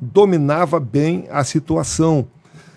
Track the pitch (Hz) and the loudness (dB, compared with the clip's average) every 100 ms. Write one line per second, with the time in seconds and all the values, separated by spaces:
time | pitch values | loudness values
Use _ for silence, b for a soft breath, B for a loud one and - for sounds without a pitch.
0 | 120 196 208 170 143 151 180 165 123 143 | -2 4 4 4 2 0 0 -2 -2 -2
1 | 156 180 - 143 139 160 139 160 143 - | 0 -2 -4 -4 -2 -4 -2 -4 -4 0
2 | 165 151 - _ B B B | 0 0 -2 _ B B B